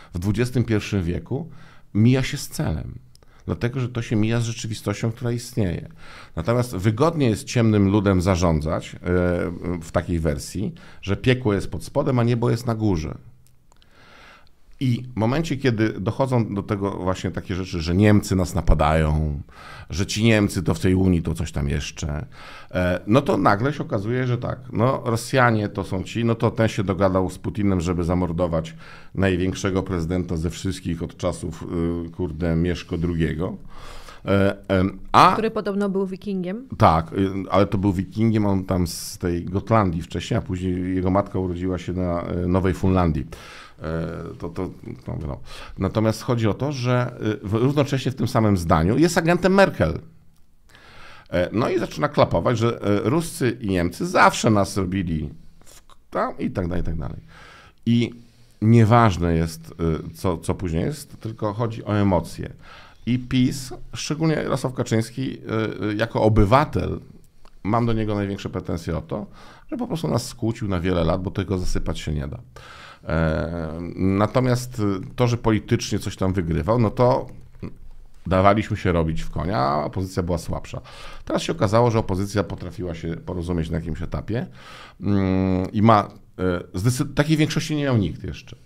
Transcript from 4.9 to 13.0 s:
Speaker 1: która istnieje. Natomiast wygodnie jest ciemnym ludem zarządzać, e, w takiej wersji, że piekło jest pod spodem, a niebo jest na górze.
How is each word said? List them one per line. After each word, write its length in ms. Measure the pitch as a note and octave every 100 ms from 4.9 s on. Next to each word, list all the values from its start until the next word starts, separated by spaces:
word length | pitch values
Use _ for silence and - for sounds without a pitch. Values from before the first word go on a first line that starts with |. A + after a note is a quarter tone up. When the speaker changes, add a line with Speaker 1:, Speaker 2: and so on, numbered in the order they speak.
| G2+ A2+
Speaker 1:
która 200 | - A#2+
istnieje. 560 | A#2+ - - F#2 D#2+ - - - - - -
Natomiast 400 | E2 A#2+ B2 F2+
wygodnie 520 | G#2+ G#2+ D#3 D#3+ B2
jest 140 | G2+
ciemnym 440 | - B2 A2+ G#2 G2
ludem 340 | G#2 G2+ F#2
zarządzać, 720 | F2 F2 F2+ D#2 D#2 G#2 -
e, 40 | - F2 F2+ F2+ F2 F2 F2+ F2 F2
w 80 | D#2+
takiej 260 | F#2 E2+ E2+
wersji, 560 | D#2+ D2 - F2 A2 - - -
że 140 | - -
piekło 380 | B2+ B2+ C3
jest 160 | G2 -
pod 140 | -
spodem, 340 | - C#3 D3+ B2
a 40 |
niebo 260 | A#2 A#2 B2
jest 160 | A#2 A#2+
na 80 |
górze. 440 | A2 G#2+ E2